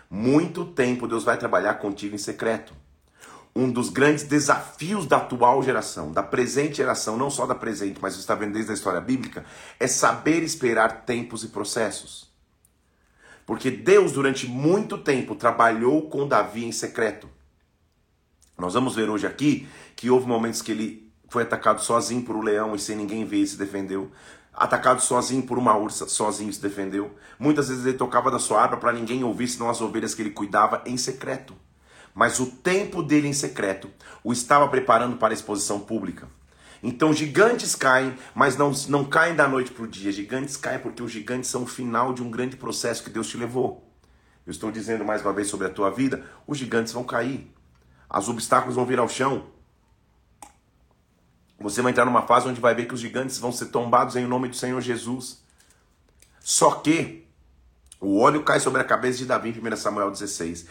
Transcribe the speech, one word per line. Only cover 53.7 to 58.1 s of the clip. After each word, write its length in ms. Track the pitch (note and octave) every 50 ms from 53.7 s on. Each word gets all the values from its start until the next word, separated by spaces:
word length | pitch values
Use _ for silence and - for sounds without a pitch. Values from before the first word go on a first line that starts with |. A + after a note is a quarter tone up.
| - B2 A#2+ A#2+ B2 B2 C3 B2+ A#2+
em 120 | B2+ B2
nome 220 | B2 B2 B2+ C3 C3
do 80 | B2+
Senhor 240 | - B2+ B2+ B2+ B2+
Jesus. 640 | B2 B2 A#2+ A2+ - - B2+ C3 B2+ - - _ _ _ _ _ _ _ _ _ _ _ _ _ _ _ _ _ _ _ _ _
Só 320 | - - - - E3 D3+
que 560 | - - - D3 E3 D#3+ - - - - - _ _ _ _ _ _ _ _ _ _ _ _ _ - -
o 220 | F#2+ G2